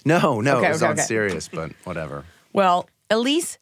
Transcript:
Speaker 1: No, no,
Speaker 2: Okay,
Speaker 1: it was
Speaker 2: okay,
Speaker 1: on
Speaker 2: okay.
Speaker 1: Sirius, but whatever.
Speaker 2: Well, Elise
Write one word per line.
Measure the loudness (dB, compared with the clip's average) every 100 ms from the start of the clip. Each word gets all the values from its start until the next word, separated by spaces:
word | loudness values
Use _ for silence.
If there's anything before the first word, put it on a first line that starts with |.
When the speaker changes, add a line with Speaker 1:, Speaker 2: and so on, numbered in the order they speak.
| 0
Speaker 1:
No, | 2 2 2
no, | 2 2
Speaker 2:
Okay, | 2
Speaker 1:
it |
was | 2
Speaker 2:
okay, | 0
Speaker 1:
on |
Speaker 2:
okay. | 0
Speaker 1:
Sirius, | -2 0 -2 -4 -8
but | -10 -10 -12
whatever. | -12 -8 -8 -10 -14 _ _
Speaker 2:
Well, | 0 2 2 -2 _ -2
Elise | 0 0 0 -2 -10